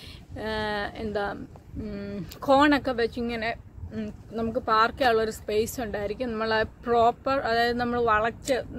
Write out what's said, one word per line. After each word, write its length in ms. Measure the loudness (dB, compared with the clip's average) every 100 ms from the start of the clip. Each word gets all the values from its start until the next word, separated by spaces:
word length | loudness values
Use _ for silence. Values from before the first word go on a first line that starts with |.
| -16 -18 -14
ഏ, 140 | -8 -4 -4 -2 -2 -4
എന്താ, 380 | -6 -4 -2 -4 -6 -12 -18 -14 -10
ഉം, 500 | -8 -8 -8 -8 -10 -4
കോണൊക്കെ 540 | 4 6 6 4 2
വെച്ചിങ്ങനെ, 600 | -2 -2 -2 -4 -4 -4 -6 -12 -14 -10
ഉം, 180 | -8 -8 -10 -10
നമുക്ക് 260 | -6 -2 -2
park 400 | 2 4 4 4
ചെയ്യാനുള്ളൊരു 320 | 4 4 2
space 500 | -4 -2 0 0 -4
ഉണ്ടായിരിക്കും. 520 | -6 -4 -4 -4 -4
നമ്മൾ 220 | -2 0
ആ 80 | 0
proper, 760 | 0 -4 2 4 4 2 0 0
അതായത് 380 | 2 2 2 2
നമ്മൾ 280 | 0 2
വളച്ച് 580 | 4 4 2 -2 -2 -2 -2